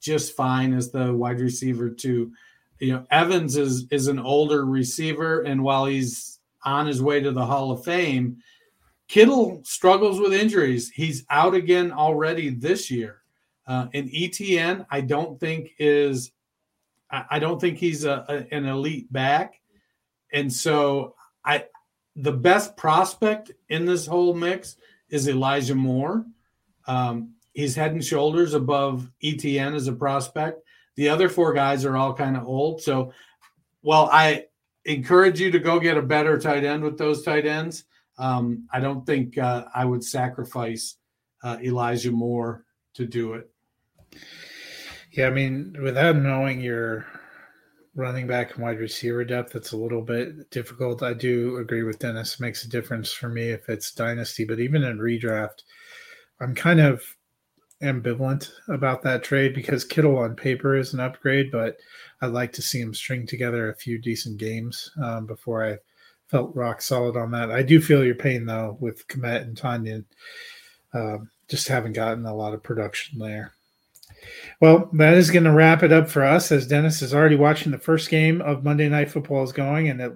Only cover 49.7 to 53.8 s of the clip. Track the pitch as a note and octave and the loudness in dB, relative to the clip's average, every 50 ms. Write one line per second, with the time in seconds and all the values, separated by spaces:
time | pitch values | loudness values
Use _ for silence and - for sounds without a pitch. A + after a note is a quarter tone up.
49.7 | A2+ A2 A2+ A#2 A#2+ A2+ A2+ A#2 A#2 A#2 B2 - D3+ D#3 C#3 - - B2 A2+ - | -8 -8 -6 -4 -4 -6 -4 -4 -4 -4 -4 -6 -10 -16 -20 -12 -10 -10 -10 -10
50.7 | B2 - C3 B2 A#2 A#2+ C3+ B2 A#2 A#2 B2+ B2 B2 A#2+ A#2 A#2+ B2 B2 A2+ A2+ | -8 -6 -4 -4 -4 -4 -4 -6 -4 -2 -2 0 0 0 0 -2 -4 -6 -6 -6
51.7 | A#2+ A2+ A2+ A2 G#2+ - - A#2+ A2+ A2 A2+ - - - B2 A#2 A2 - - A#2 | -4 -4 -4 -4 -6 -6 -6 -6 -6 -6 -8 -10 -8 -8 -8 -8 -8 -10 -10 -8
52.7 | B2+ A#2+ - - B2+ A2+ G#2 - - - B2+ A#2+ A#2 A#2 A#2 A#2 A2+ A2 - - | -6 -6 -6 -6 -8 -8 -8 -8 -10 -8 -8 -8 -6 -6 -4 -4 -6 -6 -8 -8
53.7 | A2 G#2+ | -8 -8